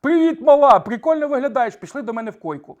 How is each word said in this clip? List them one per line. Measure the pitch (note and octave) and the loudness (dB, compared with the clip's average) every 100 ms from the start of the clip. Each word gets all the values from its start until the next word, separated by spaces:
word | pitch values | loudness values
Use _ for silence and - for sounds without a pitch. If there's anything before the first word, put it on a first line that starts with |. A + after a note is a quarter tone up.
Привіт, | C#4 E4 E4 - | 0 2 2 2
мала! | C4 C#4+ C#4+ G#3 | 4 6 6 4
Прикольно | F3 A#3 D#4+ D#4+ D4 | 0 -6 -2 -2 -2
виглядаєш, | C#4 C#4 A#3+ A#3 - | -4 -4 -2 -4 -6
пішли | E3+ C#4 | -14 -12
до | A3+ | -10
мене | A3+ A3 | -8 -10
в | - | -10
койку. | E3 D3 D3 C3+ | -10 -10 -14 -20